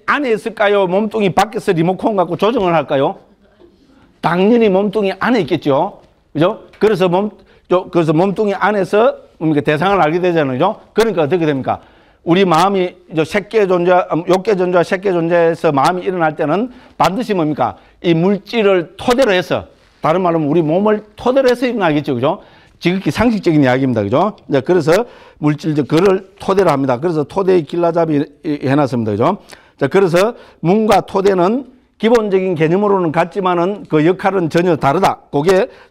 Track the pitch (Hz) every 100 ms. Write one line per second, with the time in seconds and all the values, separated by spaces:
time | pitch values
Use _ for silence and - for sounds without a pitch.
0 | - 254 269 214 233 202 202 202 190 185
1 | 220 220 202 175 214 208 - 165 170 185
2 | 247 196 170 156 202 247 185 165 139 143
3 | 151 190 _ _ _ _ - _ _ _
4 | _ - 160 170 196 240 220 185 208 214
5 | 196 - 202 240 143 165 147 139 190 -
6 | _ _ _ 147 175 220 - - 208 185
7 | 185 180 208 - _ _ - 180 151 175
8 | 160 156 196 190 214 190 185 214 185 208
9 | 247 285 - - 160 147 151 151 185 196
10 | 156 175 180 165 139 127 185 214 - -
11 | 226 180 143 180 156 135 117 98 - _
12 | _ _ 165 175 190 160 190 196 180 -
13 | - 160 156 208 - 220 190 180 175 180
14 | - 160 175 185 202 190 180 180 160 190
15 | 196 175 165 170 165 165 165 143 147 180
16 | 190 180 160 151 151 175 247 - - -
17 | 160 202 214 190 151 147 113 95 _ _
18 | 175 165 180 202 - 240 196 185 151 -
19 | - 240 262 185 175 123 87 _ _ _
20 | 156 175 180 165 147 160 151 175 214 208
21 | - - 240 269 254 240 254 233 175 151
22 | 147 123 135 196 - - _ - 170 190
23 | 165 - 233 214 175 156 131 131 135 110
24 | 101 131 202 - - 143 120 180 151 180
25 | 240 - - - 151 147 160 147 139 156
26 | 196 190 190 - - 190 185 135 135 123
27 | 175 156 143 196 185 185 147 175 170 170
28 | 165 143 135 _ 160 147 135 143 139 123
29 | 110 104 143 208 - - _ - 139 190
30 | 190 175 214 - - - 160 208 220 196
31 | - 196 196 190 175 247 269 _ _ -
32 | 220 240 208 190 185 160 160 185 208 196
33 | 170 160 175 202 185 175 175 202 - 156
34 | 156 185 196 190 165 160 180 147 139 160
35 | 180 110 - 143 160 185 240 - -